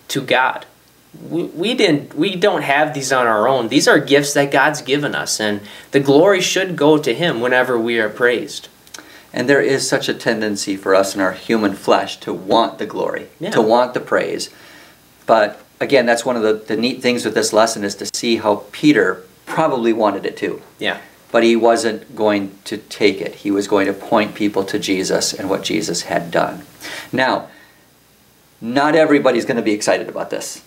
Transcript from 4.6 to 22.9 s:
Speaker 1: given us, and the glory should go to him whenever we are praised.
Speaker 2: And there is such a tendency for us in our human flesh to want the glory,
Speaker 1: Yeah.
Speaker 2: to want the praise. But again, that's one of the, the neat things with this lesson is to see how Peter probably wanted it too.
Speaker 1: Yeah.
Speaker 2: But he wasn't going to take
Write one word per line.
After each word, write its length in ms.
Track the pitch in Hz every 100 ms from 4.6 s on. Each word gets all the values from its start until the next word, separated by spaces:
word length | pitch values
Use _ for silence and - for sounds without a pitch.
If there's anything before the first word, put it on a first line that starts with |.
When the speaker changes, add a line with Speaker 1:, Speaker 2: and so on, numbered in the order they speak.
| 143 151
Speaker 1:
given 320 | - 143 143
us, 260 | 82 80 -
and 220 | 107 104 - - -
the 80 | 139
glory 420 | 139 139 185 190
should 340 | 180 180 190 156
go 220 | 143 151
to 160 | 147
him 260 | 117 170 120
whenever 380 | 123 127 123 120
we 200 | 117 117
are 120 | 107
praised. 580 | - 123 117 - - - _ _ - - - -
Speaker 2:
And 180 | 123 123
there 100 | 139
is 260 | 113 135 -
such 220 | 135 -
a 60 |
tendency 640 | 117 127 110 107 101 - 95
for 180 | 98
us 200 | 95 98
in 60 | 101
our 120 | 95
human 420 | 92 - 113 104
flesh 420 | 98 - 101 95 -
to 120 | -
want 460 | 87 92 110 113 -
the 80 | 104
glory, 400 | 95 - - - -
Speaker 1:
Yeah. 120 | 175
Speaker 2:
to 100 | 170
want 320 | 107 120 123
the 80 | 127
praise. 480 | - 98 92 85 - - - - - _ _ _ -
But 340 | 113 104 - - -
again, 280 | 117 135 120
that's 180 | 117
one 120 | 135 120
of 60 |
the, 120 | 110
the 220 | 107 - 110
neat 260 | 120 135
things 240 | 127 120 113
with 80 |
this 180 | 113 104
lesson 320 | 107 113 113
is 100 | 101 -
to 100 | 101
see 220 | - 120 113
how 280 | 107 104 -
Peter 500 | - 151 143 92 90 - _
probably 480 | - - 160 135 113
wanted 320 | 110 107 98
it 140 | 95 -
too. 240 | 98 - - -
Speaker 1:
Yeah. 220 | 107 87 - - _
Speaker 2:
But 100 | 117
he 120 | 117
wasn't 600 | 117 113 113 113 107 - 113
going 400 | 107 101 98 -
to 140 | - -
take 420 | -